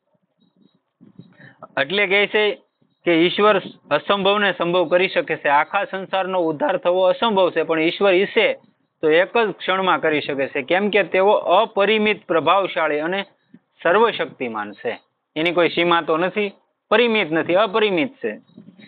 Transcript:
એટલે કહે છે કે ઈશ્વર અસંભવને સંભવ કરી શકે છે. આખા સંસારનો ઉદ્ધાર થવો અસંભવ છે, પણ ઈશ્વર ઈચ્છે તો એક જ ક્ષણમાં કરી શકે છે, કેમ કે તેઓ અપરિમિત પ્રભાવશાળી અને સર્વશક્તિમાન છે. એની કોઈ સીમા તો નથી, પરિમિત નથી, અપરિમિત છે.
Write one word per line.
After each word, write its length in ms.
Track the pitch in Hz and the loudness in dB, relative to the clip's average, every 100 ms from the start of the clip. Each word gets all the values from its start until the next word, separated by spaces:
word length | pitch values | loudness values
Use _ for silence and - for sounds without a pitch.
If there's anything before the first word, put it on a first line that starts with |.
| _ _ _ _ _ _ _ _ _ _ - - - _ - _ - - | _ _ _ _ _ _ _ _ _ _ -20 -20 -20 _ -20 _ -8 -4
એટલે 260 | 139 202 196 | -2 -2 0
કહે 200 | 202 196 | 0 2
છે 340 | 214 208 208 _ _ _ _ 175 | 0 0 -2 _ _ _ _ 0
કે 60 | |
ઈશ્વર 500 | 165 170 - 208 196 - - - | 2 2 4 2 2 -2 -12 -4
અસંભવને 600 | 147 - 202 196 208 202 175 | -2 0 0 2 2 0 0
સંભવ 300 | 170 180 160 | 0 0 2
કરી 200 | 175 185 | 0 0
શકે 280 | 180 147 156 | -2 -4 -4
છે. 120 | 151 | 0
આખા 340 | 143 156 202 | 0 0 -4
સંસારનો 560 | 196 190 180 190 185 185 | -4 -8 -6 -4 -2 -2
ઉદ્ધાર 380 | 160 151 190 185 | -2 -2 -2 -2
થવો 240 | 175 180 | 0 2
અસંભવ 500 | 185 180 233 196 175 | 2 2 0 2 0
છે, 120 | 165 | 0
પણ 160 | 156 160 | -2 0
ઈશ્વર 340 | 160 - 202 | -2 0 2
ઈચ્છે 400 | 180 202 226 180 - _ _ _ _ | 2 2 0 0 -2 _ _ _ _
તો 80 | 156 | 2
એક 280 | 160 190 240 | 2 2 0
જ 140 | 214 | -2
ક્ષણમાં 480 | - - 190 190 156 | -4 -4 -2 0 0
કરી 220 | 160 147 | 0 -2
શકે 260 | 143 139 131 | -4 -6 -6
છે, 140 | 143 | -6
કેમ 280 | 127 175 208 | -2 0 2
કે 140 | 202 | 0
તેઓ 280 | 170 185 196 | 0 2 2
અપરિમિત 920 | 208 - 180 220 196 202 220 214 202 - | 2 2 2 2 0 0 2 0 -2 -2
પ્રભાવશાળી 720 | 165 143 196 180 175 156 147 | 0 2 2 0 -2 -2 -2
અને 260 | 160 196 190 _ _ - _ _ | -4 -6 -8 _ _ -20 _ _
સર્વશક્તિમાન 880 | 165 196 226 - 147 - 127 107 104 | 0 2 2 0 -8 -8 -8 -8 -10
છે. 280 | 101 120 101 _ _ _ 151 | -10 -10 -10 _ _ _ -6
એની 160 | 170 | -2
કોઈ 180 | 170 160 | 0 0
સીમા 320 | - 170 170 | 0 0 0
તો 160 | 160 160 | 0 -2
નથી, 340 | 185 214 202 - _ _ _ | -2 -4 -6 -8 _ _ _
પરિમિત 420 | 214 240 220 165 | 0 2 0 0
નથી, 240 | 160 151 180 | -2 0 0
અપરિમિત 580 | 220 208 214 175 135 | 0 0 0 0 -2
છે. 280 | - 110 104 - - - - | -6 -10 -10 -16 -20 -20 -20